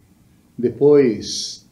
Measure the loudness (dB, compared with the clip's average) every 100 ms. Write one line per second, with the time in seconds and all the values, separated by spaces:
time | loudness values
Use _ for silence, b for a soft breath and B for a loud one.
0 | _ _ _ _ _ -6 -6 0 4 4
1 | 4 -2 -8 -12 -12 -16 _